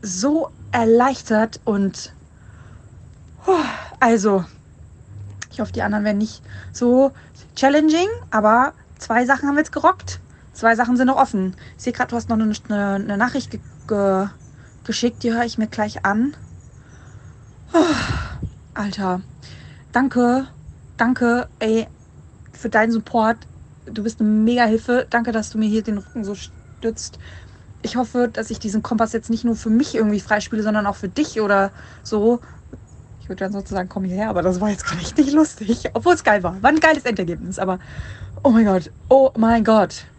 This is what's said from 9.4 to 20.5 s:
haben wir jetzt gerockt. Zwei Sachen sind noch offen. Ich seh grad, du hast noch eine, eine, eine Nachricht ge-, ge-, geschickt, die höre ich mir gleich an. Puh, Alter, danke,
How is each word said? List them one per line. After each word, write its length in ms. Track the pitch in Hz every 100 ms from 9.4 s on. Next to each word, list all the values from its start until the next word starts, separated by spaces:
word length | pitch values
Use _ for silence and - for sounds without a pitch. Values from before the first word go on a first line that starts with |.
| 285
haben 60 |
wir 80 | 285
jetzt 100 | 311
gerockt. 480 | - 330 370 - - - - -
Zwei 220 | - 226
Sachen 220 | 226 240 247
sind 100 | 254
noch 100 | 269
offen. 380 | 262 202 185 - - -
Ich 80 |
seh 80 | -
grad, 180 | 233 254
du 60 | 240
hast 120 | -
noch 100 | 226
eine, 140 | 220 214 -
eine, 260 | 208 202
eine 220 | 196 214 202
Nachricht 360 | 240 269 -
ge-, 80 | - - - -
ge-, 400 | 202 196 190 101 - - - - -
geschickt, 380 | - 226 240 -
die 100 | 240
höre 120 | 233
ich 140 | 240 -
mir 100 | 214
gleich 360 | - 208 -
an. 320 | 196 214 262 302 - - - - - - - - - - - - -
Puh, 140 | 339 349 277 - - - - - - -
Alter, 460 | - 202 196 190 180 - - - - - - -
danke, 560 | 240 262 247 240 254 269